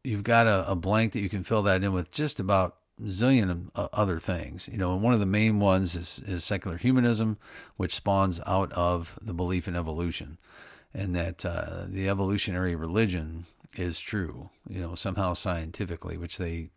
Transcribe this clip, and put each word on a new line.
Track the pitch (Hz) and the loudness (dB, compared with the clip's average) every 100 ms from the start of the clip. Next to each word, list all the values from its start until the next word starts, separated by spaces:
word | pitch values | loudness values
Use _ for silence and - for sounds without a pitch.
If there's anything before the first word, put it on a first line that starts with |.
you've | - 104 | -4 -2
got | 101 117 113 | 4 6 6
a, | 98 85 | 4 2
a | 92 | -2
blank | 95 107 113 | 2 2 2
that | 110 | 0
you | 98 | -2
can | 98 | -2
fill | 90 110 | 0 2
that | 101 95 | 4 4
in | 98 | 2
with | 92 85 | 0 -2
just | - 151 - | -2 -2 -2
about | 98 98 90 - _ - | 2 4 2 -4 _ -10
zillion, | 107 95 123 131 95 87 92 - | -6 2 6 6 4 0 -6 -6
uh, | - | -4
other | - 101 82 | 0 2 2
things. | - 87 76 92 - | -2 -4 -4 -10 -8
You | 107 | -2
know, | 90 | 0
and | 92 | 2
one | 113 | 4
of | 120 | 4
the | 98 | 4
main | 104 110 104 | 4 4 4
ones | 101 95 92 85 | 6 4 2 -2
is, | 85 - 101 | -6 -10 -6
is | 87 | -4
secular | - 98 98 82 | -2 -4 -4 -2
humanism, | 123 131 120 110 110 107 - - - - | 2 4 4 2 0 -2 -10 -20 -16 -6
which | 95 | -2
spawns | - - 98 98 87 - | -2 0 2 2 0 0
out | 95 90 | 0 0
of | - 87 87 87 - | 2 2 0 -4 -12
the | 110 87 | -8 -4
belief | 87 92 92 | -2 -2 -2
in | 87 | -4
evolution, | 80 78 87 - 82 82 _ - - - _ - | -4 -2 -2 -4 -10 -16 _ -20 -20 -20 _ -6
and | 98 87 | -2 -2
that, | 85 85 87 | -2 -4 -4
uh, | 85 82 87 92 | -4 -6 -8 -8
the | 95 98 | -2 0
evolutionary | 98 95 101 - 90 92 82 | 0 2 0 0 0 0 -2
religion | 80 98 110 90 78 82 87 _ - - | -2 0 0 0 -4 -8 -12 _ -16 -6
is | 87 80 | -4 -4
true, | - 107 85 - - _ - | -4 -4 -4 -8 -14 _ -12
you | 95 | -8
know, | 85 | -6
somehow | 85 101 95 95 | -6 -4 -2 0
scientifically, | 87 98 87 80 - 92 85 85 82 | 0 -2 -4 -4 -6 -6 -6 -8 -8
which | 82 - | -8 -6
they | 87 82 80 | -4 -4 -8